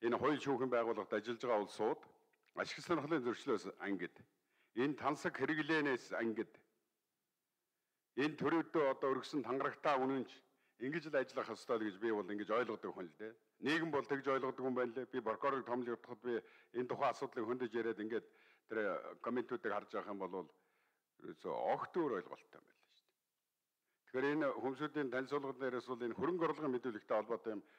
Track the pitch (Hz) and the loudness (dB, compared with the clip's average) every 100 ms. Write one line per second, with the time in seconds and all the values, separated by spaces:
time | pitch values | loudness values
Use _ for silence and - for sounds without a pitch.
0 | 117 - 131 143 143 127 131 120 117 107 | 2 4 4 2 2 2 4 4 4 0
1 | 95 107 107 117 127 110 98 - 107 156 | 0 0 0 -2 2 2 2 0 2 2
2 | - - _ _ _ - - - 147 165 | -4 -20 _ _ _ -4 -4 -4 0 0
3 | 147 160 123 107 139 107 95 - 95 95 | 2 2 2 -2 0 0 0 -6 -4 -2
4 | 87 - - _ _ _ _ 110 139 139 | -4 -8 -20 _ _ _ _ 0 0 2
5 | 131 147 185 - 135 156 147 160 147 123 | -2 0 -2 -2 -2 0 2 2 4 0
6 | - 95 117 107 107 - _ _ _ _ | -2 -2 0 0 -4 -8 _ _ _ _
7 | _ _ _ _ _ _ _ _ _ _ | _ _ _ _ _ _ _ _ _ _
8 | _ - 147 147 139 165 151 165 139 131 | _ 0 0 2 2 2 2 4 4 4
9 | 139 131 - 151 117 135 135 - 156 135 | 2 0 0 -2 0 0 0 2 4 4
10 | 131 135 117 - _ _ _ _ 127 165 | 4 2 -2 -8 _ _ _ _ -2 -2
11 | 151 147 131 135 113 107 - 117 107 92 | 2 2 2 -2 -4 -6 0 0 0 0
12 | 113 104 90 104 101 110 120 107 95 98 | 0 2 0 -4 0 2 2 -2 -6 -6
13 | 87 - 110 117 _ _ 117 160 165 143 | -10 -10 -12 -12 _ _ 0 2 2 0
14 | 123 139 135 135 131 123 131 123 127 120 | 0 -2 2 2 2 0 0 2 0 -2
15 | 123 131 110 107 143 135 113 123 120 117 | -4 -2 -2 0 0 0 0 -2 0 -4
16 | - 123 123 117 - - - 117 123 120 | -6 -8 -2 -2 -2 -16 -8 -4 -2 2
17 | 135 117 131 127 110 127 120 117 113 110 | 0 0 -4 -4 -2 -2 0 0 0 0
18 | 107 113 - - - _ _ 110 104 78 | -2 -2 -4 -16 -20 _ _ -2 0 -2
19 | - - 117 123 120 123 113 104 101 107 | -4 -6 -2 -2 -2 -4 -2 -2 -2 -6
20 | 90 101 92 92 85 _ _ _ _ _ | -6 -6 -4 -4 -8 _ _ _ _ _
21 | _ _ - 85 92 62 69 147 170 185 | _ _ -14 -8 -4 0 2 0 0 -2
22 | 151 101 - - - - - _ _ _ | 0 -2 -4 -14 -16 -20 -20 _ _ _
23 | _ _ _ _ _ _ _ _ _ _ | _ _ _ _ _ _ _ _ _ _
24 | _ 131 139 147 143 110 120 131 151 151 | _ 0 2 2 0 0 -4 -4 -4 -2
25 | 139 127 131 143 139 123 131 123 120 120 | 0 -2 -2 -4 -4 -4 -2 -2 -4 -4
26 | 120 104 139 180 160 151 151 127 127 104 | -4 -2 -2 2 0 0 0 0 -2 -6
27 | - 110 107 113 113 101 - | 0 0 2 -2 -2 -6 -8